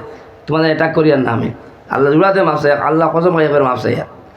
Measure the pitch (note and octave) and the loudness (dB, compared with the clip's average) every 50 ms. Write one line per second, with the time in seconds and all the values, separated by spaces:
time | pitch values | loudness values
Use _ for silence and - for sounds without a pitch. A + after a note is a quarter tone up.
0 | - - - - - - - - - - D3 D#3+ D#3+ D#3+ D#3 D3 E3 D#3+ D#3+ E3 | -8 -12 -18 -20 -20 -20 -20 -16 -8 -4 -2 0 0 0 0 0 0 -2 0 2
1 | D#3 D#3 C#3+ C3 B2 A#2+ A#2 A2+ A#2 A2+ - - - - - - - - - B2 | 2 2 2 2 2 0 -2 -2 -2 -4 -6 -10 -16 -20 -20 -16 -10 -6 -2 0
2 | C#3 C#3+ D3 D#3 F#3+ G3 F#3+ G3 F3+ D#3+ D3+ C#3+ C#3 C#3+ C#3+ - - D3 D#3 D#3+ | 2 2 4 4 2 2 2 2 0 0 0 0 0 0 0 0 0 0 0 0
3 | E3 D3+ D#3 E3 E3+ F3+ E3+ E3 D#3 D3 C#3+ C#3+ C#3 B2+ B2 A2+ G#2+ A#2 - D#3+ | 0 0 0 0 0 0 2 2 2 2 2 2 0 0 -2 -2 -2 -4 -4 -4
4 | - - - - - - - | -6 -10 -14 -20 -20 -20 -20